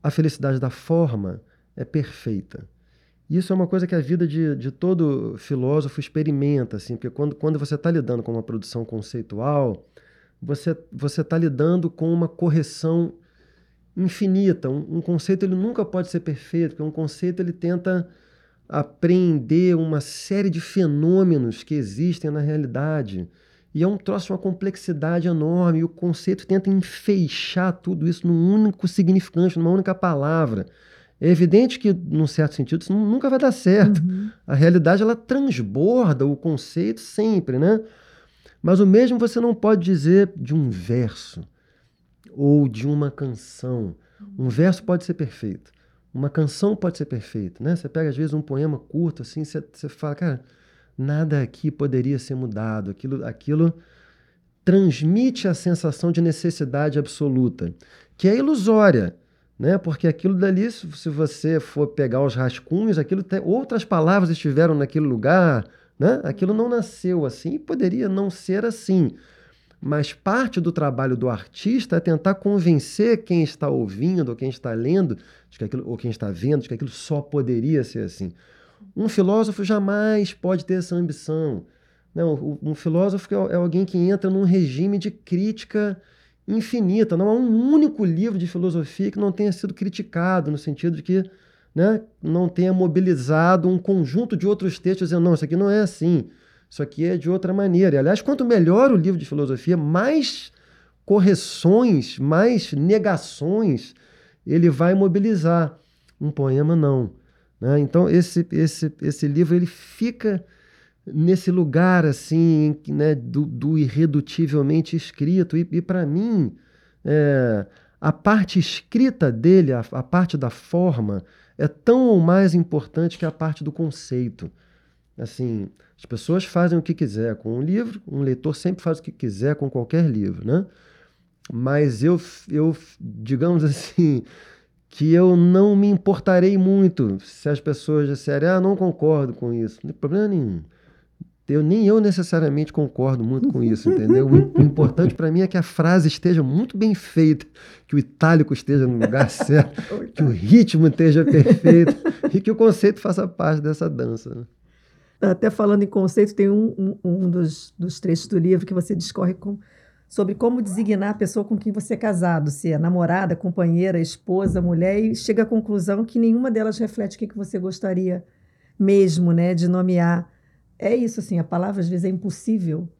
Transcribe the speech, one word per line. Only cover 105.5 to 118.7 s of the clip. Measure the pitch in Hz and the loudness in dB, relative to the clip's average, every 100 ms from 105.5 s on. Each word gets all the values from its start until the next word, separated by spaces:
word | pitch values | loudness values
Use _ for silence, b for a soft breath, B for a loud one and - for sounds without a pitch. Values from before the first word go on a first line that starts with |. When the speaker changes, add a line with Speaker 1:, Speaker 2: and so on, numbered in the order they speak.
| 170 160 - b b b _ | 0 0 -6 b b b _
Speaker 1:
Um | 147 | -6
poema, | 147 135 131 147 170 | -2 0 0 2 2
não, | 147 135 110 - b b b _ | 2 2 -2 -8 b b b _
né? | 123 143 | 0 2
Então, | 143 170 180 | 2 2 4
esse, | 170 175 - 175 | 2 2 -2 -2
esse, | - 156 - 156 - | 0 -2 -2 -6 -4
esse | 143 147 147 | -6 -2 -2
livro, | 143 170 | 0 2
ele | 180 175 | 0 -2
fica | - - - 226 233 214 190 185 b b b b b - | -8 -20 -6 -6 -4 -4 -4 -8 b b b b b -10
nesse | 151 165 185 185 | -2 2 2 2
lugar, | 180 160 139 185 180 | 0 0 2 4 4
assim, | 160 135 - 160 165 160 151 | 2 0 -2 2 4 4 2
em | |
que, | 151 - | -2 -6
né, | 147 151 | -2 0
do, | 147 120 127 | 0 -4 -4
do | 147 123 139 160 | -4 -4 -2 0
irredutivelmente | 139 123 160 143 139 - 165 147 139 156 160 165 | 0 2 2 0 -4 -4 0 0 2 0 0 -6
escrito. | - - 143 185 175 160 | -8 -6 0 0 0 -2
E, | 170 | -2
e, | 170 | -4
pra | 175 185 156 | -2 -4 -2
mim, | 160 226 214 127 - b b b b | -2 0 0 -2 -4 b b b b
é, | - 151 147 139 123 107 98 b b b | -2 2 2 2 2 0 -4 b b b
a | 151 | -2
parte | - - 214 180 190 | 0 2 2 2 0
escrita | - | -2